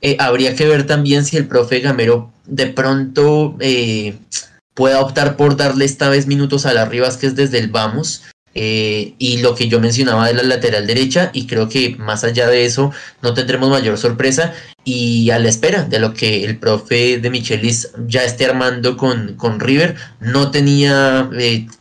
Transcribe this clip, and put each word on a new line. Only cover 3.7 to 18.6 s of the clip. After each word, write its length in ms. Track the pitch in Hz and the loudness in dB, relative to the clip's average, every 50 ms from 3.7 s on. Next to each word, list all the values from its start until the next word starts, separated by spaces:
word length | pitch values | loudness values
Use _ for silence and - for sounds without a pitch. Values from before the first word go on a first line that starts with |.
| 127 123 120 113 110 110 107 104 101 - - _ - - - - _ _ _ _ _ | 0 0 0 0 -2 -2 -4 -6 -8 -10 -16 _ -12 -12 -12 -12 _ _ _ _ _
pueda 260 | - 127 135 135 135 | 0 2 4 4 4
optar 360 | 135 139 - 151 147 143 143 - | 2 0 0 0 0 0 2 2
por 200 | 147 143 139 139 | 2 2 2 2
darle 280 | 143 139 131 135 139 | 0 0 2 2 0
esta 220 | 139 135 - 147 139 | 0 0 0 0 2
vez 200 | 139 139 135 135 | 2 2 2 2
minutos 400 | 143 143 143 139 143 139 139 139 | 0 0 0 0 0 -2 0 0
a 40 | 120 | 0
Larry 260 | 113 110 110 117 120 | 0 0 0 0 -2
Vázquez 340 | 127 127 123 - 135 135 127 | -2 -2 -2 -2 -2 -2 0
desde 240 | 131 139 135 123 117 | 0 0 0 0 -2
el 120 | 110 107 | -2 -2
vamos, 520 | 110 113 110 110 110 143 156 - - - - - - _ _ _ _ | -2 -2 -2 -2 -4 -4 -6 -6 -8 -10 -14 -20 -20 _ _ _ _
eh, 640 | - 110 110 110 110 107 107 107 107 104 - - - | -6 -4 -2 -2 0 -2 -2 -2 -4 -6 -8 -8 -6
y 200 | 131 123 120 120 | -4 -2 -2 0
lo 160 | 123 123 120 | 0 0 0
que 120 | - 120 113 | 0 -2 0
yo 120 | 117 117 | 2 2
mencionaba 480 | 113 117 113 127 135 123 113 110 113 117 | 2 2 2 0 0 0 2 2 2 2
de 80 | 120 | 0
la 80 | 123 127 | 0 0
lateral 420 | 127 127 120 117 117 107 104 104 | 0 0 0 0 0 0 0 -2
derecha, 460 | 101 117 127 131 131 - 175 180 175 - | -2 0 0 0 0 2 0 0 0 -2
y 140 | 131 113 - | -6 -6 -4
creo 200 | 117 113 110 110 | -2 -2 -2 0
que 280 | - 135 127 117 113 - | 0 0 -2 -2 -2 -6
más 260 | 110 107 107 104 - | -6 -6 -4 -2 -2
allá 240 | 117 117 123 120 120 | -2 0 2 2 4
de 180 | 123 123 120 | 4 4 2
eso 260 | 120 117 135 139 143 143 - - - - _ - | 2 0 0 0 -2 -2 -6 -14 -20 -16 _ -4
no 100 | 120 117 | -2 -2
tendremos 380 | - - 127 135 127 131 135 | -2 -2 -2 -2 0 2 2
mayor 260 | 139 135 117 110 104 - | 2 2 2 0 -2 0
sorpresa, 560 | - 120 117 113 131 131 131 156 165 170 170 - - - - _ _ | 0 -2 -2 0 0 0 0 0 -2 -2 -4 -10 -16 -20 -20 _ _
y 480 | 131 127 123 120 117 117 117 117 117 | -6 -4 -2 0 0 2 2 2 2
a 80 | 113 117 | 2 2
la 100 | 117 113 | 2 2
espera 340 | 113 113 - - 202 190 147 | 2 2 2 0 0 0 0
de 160 | - 107 110 | -2 0 0
lo 140 | 113 110 113 | 0 -2 -2
que 320 | - 120 110 107 101 101 | -2 -2 -2 0 0 -2
el 140 | 110 110 - | -4 -6 -2
profe 580 | - 110 107 104 - - 120 120 120 123 123 120 | 0 0 0 0 -2 -2 0 2 2 2 0 0
de 100 | 117 123 | -2 -4
Michelis 600 | 127 120 113 - 110 107 107 120 117 - - - - 117 117 117 | -4 -4 -4 -4 -4 -2 0 -2 -2 -2 -6 -8 -10 -10 -8 -4
ya 160 | 117 127 127 | -2 0 0
esté 220 | 120 - - 131 | -2 -2 -2 -2
armando 520 | 127 131 127 | 0 0 0